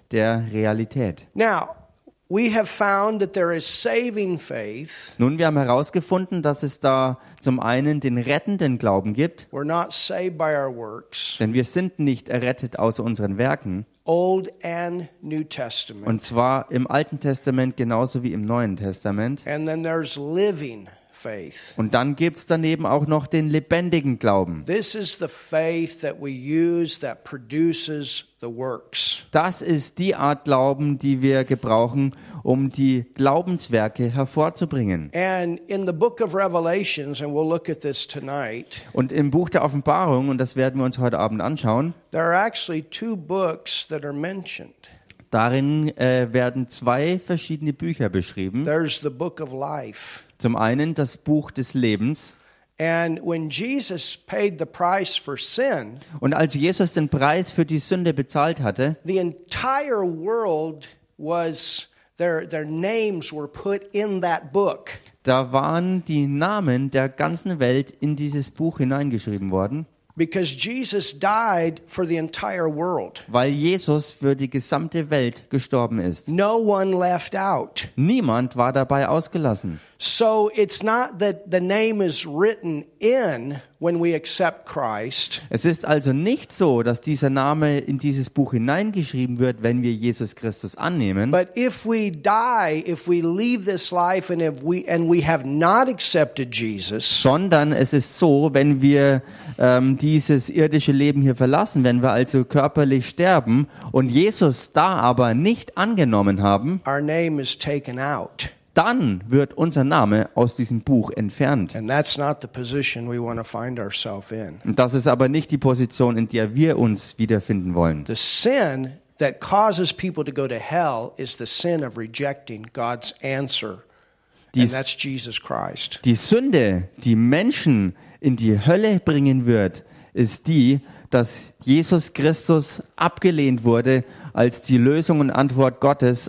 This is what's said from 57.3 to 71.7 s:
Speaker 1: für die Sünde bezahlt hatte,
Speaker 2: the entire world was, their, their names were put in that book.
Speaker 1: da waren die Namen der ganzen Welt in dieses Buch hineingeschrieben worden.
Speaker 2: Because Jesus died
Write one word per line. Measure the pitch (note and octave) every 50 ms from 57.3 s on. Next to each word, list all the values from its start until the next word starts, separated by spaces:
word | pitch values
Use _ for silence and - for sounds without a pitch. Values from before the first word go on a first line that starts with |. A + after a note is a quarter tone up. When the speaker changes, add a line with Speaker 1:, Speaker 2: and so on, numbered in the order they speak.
| D#3 F3+ F3+ -
Speaker 1:
für | - - E3
die | D3 D#3+ D3+
Sünde | - - F#3+ F#3 F3+ E3+ D3+
bezahlt | C3+ C3+ - - D3+ C#3+ E3 E3 D#3+ C3
hatte, | G#2+ G2 - B2+ D3 D#3 - -
Speaker 2:
the | E3 F#3+ F#3+
entire | F3+ F3 D3+ - - - - - - B3+ C4+ C#4 D4 D4 A#3+ G#3 F#3+
world | F3+ E3 D#3+ D#3+ G3+ A3+ A#3 A3 G3 D#3+ D3+ D#3 D#3+ D3+ D3 - - - _ _ _ _ -
was, | D3+ D3+ E3+ E3+ E3+ E3 D#3 - - - - - - - _ _ _ _ _ -
their, | E3+ F3 E3 D#3+ E3+
their | E3+ E3 D#3 D3+
names | D3+ D#3 D#3+ F3 G3 A3+ A3+ A3 G#3 G3 E3+ D3 - D#3
were | D3+ D3 C#3+
put | - - - G3 G3+ G3 G3 - -
in | G#3 G#3+ G#3+ G3 F#3 F3
that | F3 E3 D#3 - C#3+ B2+
book. | F#3+ G3+ F3 - - - - - - - - _ _ -
Speaker 1:
da | C3+ B2+ C3 C3 A#2+ B2
waren | C3+ C#3+ D3+ D#3+ E3+ F3 F#3 F#3 F#3 E3
die | - D#3+ D3 C#3+
Namen | C#3 C#3+ C#3+ D#3+ F#3+ G#3 G#3+ F#3+ C#3+ B2 B2+ C#3 C3+
der | C3+ C3+ C3 C3+
ganzen | C3 - D3 D#3 E3 E3+ - F#3+ F3+ D3+
Welt | C3 A#2+ B2+ C3+ C#3 -
in | - - - D3 D3+
dieses | C#3 D3 D3 C#3+ D3 C3+ -
Buch | - - D#3+ E3 D#3+ -
hineingeschrieben | C#3 B2+ C#3 C#3 C#3+ C#3+ A#2+ G#2+ - A2 G#2 G2 G2 G2
worden. | F#2 F#2+ F#2+ G#2 C3 D3+ D#3+ - _ _ _ _ - E3
Speaker 2:
Because | E3 D#3+ E3 G3 F3+ D3 C3+
Jesus | C3+ - G#3+ A#3+ C4 B3+ - G3+ G3+ - - D3 C#3+
died | F#3+ G3 G#3 A3 A#3 A3 F#3+ E3+ E3 E3